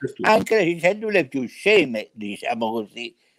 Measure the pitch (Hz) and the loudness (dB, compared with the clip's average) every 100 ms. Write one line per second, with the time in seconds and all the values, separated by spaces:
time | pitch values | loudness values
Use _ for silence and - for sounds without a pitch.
0 | - - 107 220 - 220 175 170 170 214 | -10 -2 2 2 4 2 2 2 0 0
1 | 220 196 139 139 117 - 196 214 135 110 | 0 0 0 -4 -6 -2 4 4 4 -2
2 | - 110 101 101 113 117 113 113 101 120 | -8 -10 -10 -6 -6 -2 -2 -2 -6 -12
3 | 120 - _ | -14 -16 _